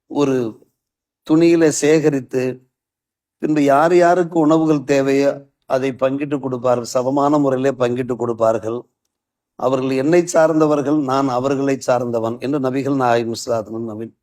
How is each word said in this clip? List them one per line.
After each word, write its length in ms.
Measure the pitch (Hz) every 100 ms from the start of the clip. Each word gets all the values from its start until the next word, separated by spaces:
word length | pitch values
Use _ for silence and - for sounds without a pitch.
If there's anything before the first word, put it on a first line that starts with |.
| -
ஒரு 240 | 139 143 131 113 - _ _ _ _ _ _ -
துணியில 420 | 160 170 170 160
சேகரித்து, 760 | 135 147 156 147 139 120 131 127 127 _ _ _ _ _ _ _ _
பின்பு 200 | - 151
யார் 300 | 139 139 165
யாருக்கு 420 | 180 170 180 165 170
உணவுகள் 420 | 151 160 160 147
தேவையோ 460 | 127 139 135 139 139 139 - _ -
அதை 240 | 131 135
பங்கிட்டு 440 | 123 131 139 147 143
கொடுப்பார்கள், 540 | 131 127 123 123 113
சமமான 460 | 131 127 139 143 151
முறையிலே 340 | 139 131 135
பங்கிட்டு 440 | 131 123 123 123 117
கொடுப்பார்கள். 640 | 117 110 113 113 107 123 - _ _ _ _ _ _ -
அவர்கள் 360 | 123 131 131 131
என்னை 240 | 139 175 170
சார்ந்தவர்கள், 720 | 165 160 156 156 147 139 151
நான் 260 | 131 135 139
அவர்களை 480 | 123 135 135 139 135
சார்ந்தவன்" 580 | - 123 123 117 113 120
என்று 200 | 135 147
நபிகள் 360 | 131 135 131 139
நாயகம் 420 | 123 117 117 113
ஸல்லல்லாஹு 200 | - 113
அலைஹி 120 | 101
வஸல்லம் 200 | 113 113
நவி-, 220 | 107 113 -